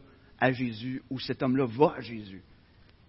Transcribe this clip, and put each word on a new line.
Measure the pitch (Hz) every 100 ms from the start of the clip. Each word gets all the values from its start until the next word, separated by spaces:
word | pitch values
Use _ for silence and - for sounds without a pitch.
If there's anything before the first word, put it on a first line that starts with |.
| - - - -
à | 123
Jésus, | 123 127 110 123 131 -
où | 131
cet | - 120
homme-là | 135 131 131
va | 113 156 151
à |
Jésus. | 113 117 104 95 - - _ - - -